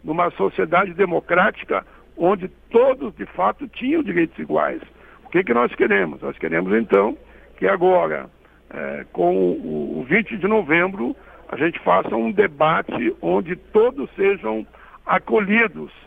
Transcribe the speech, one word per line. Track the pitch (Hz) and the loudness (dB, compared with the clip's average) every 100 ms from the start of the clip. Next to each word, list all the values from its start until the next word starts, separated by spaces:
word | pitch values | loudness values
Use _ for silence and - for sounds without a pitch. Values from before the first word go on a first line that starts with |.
numa | - 160 175 | -4 -2 -2
sociedade | - 196 - 180 175 196 | 0 -2 0 0 2 0
democrática | 170 190 165 - 175 208 - - 110 - - - - | 0 0 0 0 2 2 -2 -6 -6 -6 -20 -20 -2
onde | 175 196 180 - - | 0 0 -4 -14 0
todos, | 233 269 262 262 - | 4 4 2 -6 -10
de | 202 | -12
fato, | - 190 - 285 | -2 -2 -2 -10
tinham | - 247 330 | -8 -2 -2
direitos | 254 170 160 - | 0 -2 -2 -4
iguais. | 151 151 147 160 - - - - - | -4 0 0 -4 -14 -20 -20 -20 -4
O | |
que | 170 | -2
que | 190 | 2
nós | 233 240 - | 2 0 0
queremos? | - 202 180 131 | 2 2 0 -6
Nós | 139 - | -10 -6
queremos, | - 165 92 | -4 -2 0
então, | 104 117 98 147 285 - - - - | 0 4 4 4 -2 -14 -20 -20 -2
que | 190 | 0
agora, | 196 180 180 80 78 - _ _ _ _ | 2 4 4 2 -4 -8 _ _ _ _
eh, | - - 71 - | -12 -10 -10 -10
com | - 175 185 | 0 2 2
o, | 180 165 156 156 147 151 | 0 0 -6 -6 -6 -6
o | 127 | 0
vinte | 202 220 214 | 0 0 -4
de | 180 | 0
novembro, | 220 151 165 180 196 240 277 - - - | 0 2 2 0 -2 -6 -6 -14 -20 -14
a | - | -4
gente | 165 165 | -4 -2
faça | - 180 - 220 | 0 0 0 -2
um | 226 | -2
debate | 202 202 143 156 170 - 170 - - | 0 0 2 2 2 -2 -4 -4 -2
onde | 170 185 185 175 | 0 0 -2 -10
todos | - 214 233 269 233 - | -2 2 2 0 -10 0
sejam | 196 202 - 110 107 - - - - | 0 0 -4 -6 -8 -18 -20 -16 -2
acolhidos | 185 - 226 190 220 226 156 76 - | -2 2 0 4 2 2 -2 -14 -16